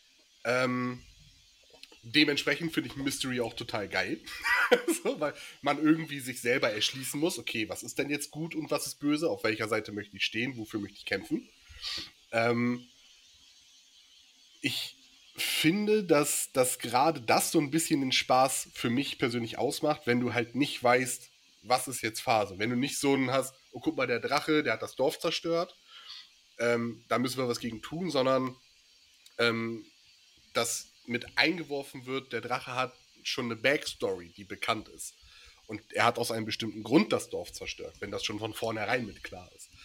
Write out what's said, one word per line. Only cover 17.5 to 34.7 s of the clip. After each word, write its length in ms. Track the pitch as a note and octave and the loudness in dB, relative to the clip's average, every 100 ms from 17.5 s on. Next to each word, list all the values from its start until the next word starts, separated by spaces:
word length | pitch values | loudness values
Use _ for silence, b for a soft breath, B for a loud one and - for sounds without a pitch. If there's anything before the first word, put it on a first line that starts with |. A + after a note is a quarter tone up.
so 80 | E3+ | 2
ein 100 | D3 | 2
bisschen 300 | D#3+ - D3+ | 0 2 2
den 120 | C3 | 2
Spaß 560 | - - B2+ C3+ - - | 2 4 6 6 2 -6
für 160 | - B2+ | -4 0
mich 280 | A#2+ C#3 - | 0 0 0
persönlich 380 | C3 A#2+ A2+ - | -2 0 -4 -2
ausmacht, 460 | A#2+ - D3+ D3+ - | -2 0 0 0 2
wenn 140 | A#2+ | 2
du 140 | B2 | 2
halt 220 | A#2 A#2 B2+ | 0 0 0
nicht 260 | C#3+ - | 0 2
weißt, 480 | B2 B2+ B2+ - - _ _ _ | 6 6 4 -6 -10 _ _ _
was 240 | G2+ B2 - | 0 0 0
ist 160 | A#2+ | -4
jetzt 180 | A2+ A2+ | -4 -2
Phase. 380 | - A2+ G2+ F#2 | 2 4 2 0
Wenn 120 | A2 | 0
du 60 | B2 | 0
nicht 220 | C3+ - | 0 0
so 160 | C#3+ | 2
einen 160 | C3+ B2+ | 4 4
hast, 240 | C3+ B2+ - _ | 2 0 -6 _
„Oh, 80 | B2 | -6
guck 160 | D#3 C#3 | -4 0
mal, 120 | B2+ | 0
der 120 | A#2+ | 0
Drache, 420 | A#2 C#3+ D#3+ D3+ | 0 0 2 2
der 80 | C3+ | 2
hat 80 | A2+ | 0
das 140 | B2+ - | -2 0
Dorf 240 | C3+ - | 0 0
zerstört, 560 | E3+ - E3 E3 F#3 - B B B B B B _ - | -2 -2 -2 -2 -2 -8 B B B B B B _ -2
ähm, 460 | A#2 A#2+ A#2 A2+ - | 2 2 0 -6 -2
da 100 | A#2 | 0
müssen 200 | B2+ B2 | 0 0
wir 100 | B2 | -2
was 120 | A#2 | -2
gegen 220 | A#2+ A2 | -4 -8
tun“, 280 | - D#3+ F3+ | -8 -6 -2
sondern, 460 | C#3 C3 C3 B2+ B2+ _ _ _ _ _ _ - - | 2 4 2 0 -8 _ _ _ _ _ _ -12 0
ähm, 480 | A#2 A2+ A2+ A2+ - _ _ _ _ _ _ | 2 2 -2 -8 -12 _ _ _ _ _ _
dass 340 | B2 A#2 - - _ - | -2 -2 -4 -8 _ -6
mit 320 | A#2 - - | -6 -4 0
eingeworfen 680 | C#3+ F3 D3 C#3 C3+ C3+ | 2 0 -4 -6 -8 -12
wird, 280 | B2+ C3 B2+ | -6 -6 -4
der 80 | A#2 | -6
Drache 340 | A#2+ C3 C3 | -4 -4 -4
hat 180 | B2 B2+ - _ - | -4 -4 -6 _ -12
schon 220 | - - A#2+ | -8 -4 -4
eine 100 | A2+ | 0
Backstory, 760 | B2+ D3+ - - G#2+ F2+ E2+ F#2 | 2 2 0 -4 -4 -4 -8 -16
die 80 | |
bekannt 440 | F#2+ G2+ - | -14 -8 -2